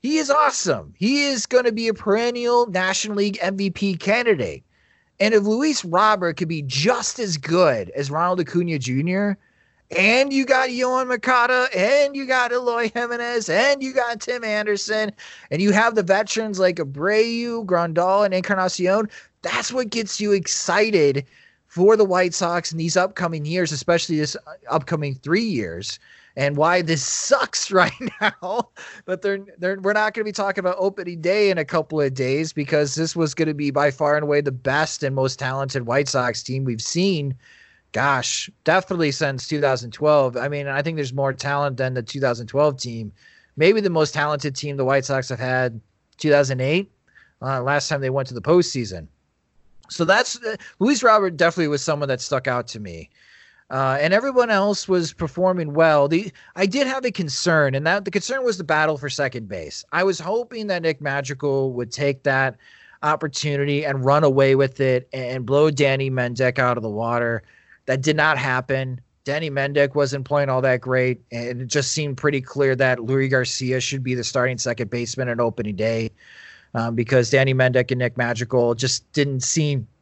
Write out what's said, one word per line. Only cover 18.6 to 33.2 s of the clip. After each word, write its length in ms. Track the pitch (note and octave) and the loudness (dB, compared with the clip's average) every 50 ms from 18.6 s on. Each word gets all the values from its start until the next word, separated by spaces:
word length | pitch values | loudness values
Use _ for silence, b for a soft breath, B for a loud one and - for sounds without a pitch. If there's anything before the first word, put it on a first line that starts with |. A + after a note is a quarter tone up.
| F#3 F3+ - - F3+ F3+ F#3+ G#3+ A3 G#3 B B B B B _ | 0 -2 -2 0 0 2 2 2 0 -2 B B B B B _
that's 300 | - E3 - - - - | -8 -6 -4 -4 -4 -4
what 180 | A#3+ B3+ B3+ G#3 | -4 -4 -4 -2
gets 300 | A3+ A#3 A3 F#3+ - - | -4 -4 -4 -4 -6 -4
you 120 | G#3+ G#3 | 0 2
excited 920 | G3+ G3 E3 - - - - - F3 G3+ G#3+ A3+ G#3 F3 D3+ C#3+ C3 C#3+ C#3 b b b b b b b b _ | 2 2 0 -2 -4 -4 -2 0 2 2 2 4 4 4 4 4 4 0 -6 b b b b b b b b _
for 280 | - E3+ F#3 G#3 A3 | 0 4 6 6 8
the 80 | G#3+ G#3 | 6 6
White 300 | F#3+ F3+ F#3 F#3 F3+ E3 | 4 4 2 2 0 0
Sox 360 | - F#3 E3+ F3 F3 E3 - | -2 -2 0 -2 -2 -4 -4
in 80 | D#3+ E3 | -6 -4
these 180 | E3 E3+ D#3 | -4 0 2
upcoming 480 | F#3 F#3 G3 - - F3+ E3 E3 D#3 D3 | 2 0 0 -2 -4 -4 -4 -4 -6 -6
years, 280 | D3+ E3+ F#3 F3 D3 | -4 -2 -2 0 -2
especially 460 | D3+ C3+ - - E3+ E3 - - E3 D3+ | -4 -4 0 0 0 0 2 -2 -2 -2
this, 180 | D3+ C#3+ - | -2 -2 -6
uh, 160 | - _ D3+ D#3 - _ A#2+ | -10 _ -16 -20 -18 _ -2
upcoming 440 | C3+ D#3 C3+ - E3+ D#3 D3 C#3+ C3+ | -2 -2 -2 -2 -4 -4 -4 -6 -8
three 300 | B2+ _ C#3+ E3+ G#3+ A#3 | -8 _ 0 0 0 0
years, 540 | A3 F3 A#2+ G2+ E2 E2 F2 G2+ - - - b b b b b b b | 0 -2 -4 -4 -6 -8 -10 -10 -12 -12 -14 b b b b b b b
and 200 | C3 C#3 C#3+ D3 | -2 -2 -2 2
why 260 | C#3+ D#3 E3 F3+ F#3 | 2 2 2 2 2
this 200 | F3 D#3+ E3 C#3+ | 2 0 -2 -2
sucks 680 | B2+ - - - - - C#4 C4 - - - - - - | -2 -4 -4 -4 0 0 0 0 0 -4 -4 -6 -4 2
<laughs> 20 | |
right 200 | G3 F#3 F3 D#3+ - - C4 A3+ - - | 4 4 4 4 0 -6 -10 -10 -4 -2
now. 480 | G#3 G3+ - _ F3 F3+ G#3 A#3+ A3+ _ B B B B B B B | -2 -2 -2 _ -10 -6 -6 -6 -6 _ B B B B B B B
But 160 | - F#3 F3+ | -8 -8 -4
they're, 180 | - G3+ G3 G3 G3 G3 - E3+ | -2 -4 -4 -4 -8 -16 -12 -6
they're, 220 | F3 F#3 G3 G3 | -4 -4 -4 -2
we're 140 | F#3 G3 G#3 | -2 0 2
not 180 | G#3+ G#3+ G#3+ | 2 0 0
gonna 120 | G#3+ A3+ G#3+ | -2 -4 -6
be 80 | G#3+ | -4
talking 280 | G3 - G3 G3 F#3+ G3+ | -4 -2 -4 -2 -2 -2
about 160 | F3+ F3+ F3+ F#3+ | -2 -2 -2 0
opening 440 | F#3 G3+ G3 G3+ F3 F3 F3 E3 | -2 -2 -2 -4 -10 -10 -10 -4
day 260 | D#3 F3 G3 G#3+ G#3 G3 | -2 0 2 4 4 2
in 80 | F#3 | 2
a 80 | E3 D3+ | 0 -2
couple 340 | C3+ - E3 D3+ _ D#3 D#3 | 0 -2 -2 -2 _ 0 0
of 120 | D3 C#3 | 0 0
days 400 | C3 C3 C3 B2+ C3+ D3 D#3+ D#3 | 0 -2 0 0 0 0 -2 -4
because 420 | - D#3 C#3+ C3+ D#3+ D3+ D3 C#3 C3 | -4 -6 -2 2 2 2 2 0 0
this 220 | D#3 D#3+ D#3+ - | -2 -2 -2 0
was 160 | E3+ | -2